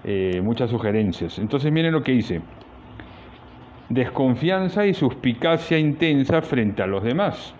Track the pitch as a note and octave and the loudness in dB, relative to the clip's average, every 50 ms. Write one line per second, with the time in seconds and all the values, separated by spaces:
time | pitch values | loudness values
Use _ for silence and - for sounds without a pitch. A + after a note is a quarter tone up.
0 | - G2+ G2+ F#2+ F#2+ F#2 F2+ F2+ F#2 G#2+ A#2 - B2+ A2+ A#2+ A2+ A2+ G#2+ G2+ A2 | -4 -2 -2 0 0 0 0 0 0 0 0 0 0 -2 0 -2 0 0 0 2
1 | G#2+ G2 E2+ - F2 E2 - - G2+ G#2+ - C#3+ C3+ D#3 D3+ D#3+ E3 E3 D#3+ D#3 | 2 0 -2 -2 -6 -8 -4 -4 -4 -2 -2 0 0 2 2 2 2 2 0 0
2 | C3 C3 B2+ B2 G#2+ - F2+ E2 D#2+ - - - - - - - - - - - | 0 2 2 2 2 0 -4 -4 -6 -10 -18 -20 -20 -20 -20 -20 -20 -20 -18 -18
3 | - - - - - - - - - - - - - - - - - - A#2+ B2+ | -18 -18 -18 -20 -20 -20 -20 -20 -20 -20 -20 -20 -20 -20 -20 -20 -8 -4 0 0
4 | B2+ A#2+ - - C3+ C3 B2 - D3+ E3+ F#3+ F#3+ F#3+ F3+ - G#3 G#3 G3+ F#3 - | 0 0 0 0 2 2 2 2 2 0 2 2 0 0 0 2 2 2 2 2
5 | D#3 C3+ C3+ - - B2+ A#2+ A2+ - E3+ E3 D#3+ E3 - E3+ D#3+ D#3 D3+ C#3+ - | 2 0 0 0 -2 -2 -2 2 2 2 2 2 2 0 2 2 2 2 2 2
6 | E3 E3 D3+ C#3 C3+ C3+ E3+ D#3+ - - - B2+ A2+ G#2 G2+ - G2 F#2+ G2 G2 | 2 2 2 2 2 4 2 2 2 2 0 2 2 2 0 0 -2 0 0 0
7 | F#2+ A#2 B2+ E3+ G3+ F#3+ - - - - - - | 0 0 0 2 0 0 -2 -6 -12 -16 -18 -20